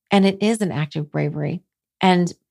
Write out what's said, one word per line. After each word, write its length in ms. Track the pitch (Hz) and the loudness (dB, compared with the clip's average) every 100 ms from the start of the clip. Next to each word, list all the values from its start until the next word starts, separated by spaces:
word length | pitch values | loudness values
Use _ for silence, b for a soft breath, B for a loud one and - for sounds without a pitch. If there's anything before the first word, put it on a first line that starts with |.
| _ | _
and 160 | 202 190 | 2 2
it 160 | 196 | 2
is 180 | 208 226 | -2 0
an 120 | 196 | -2
act 240 | 139 151 156 | -4 -4 -6
of 140 | 147 | -6
bravery. 520 | 151 147 156 151 180 - _ _ _ | -4 -4 -4 -6 -6 -10 _ _ _
And 320 | 190 180 175 - _ | 2 2 0 -4 _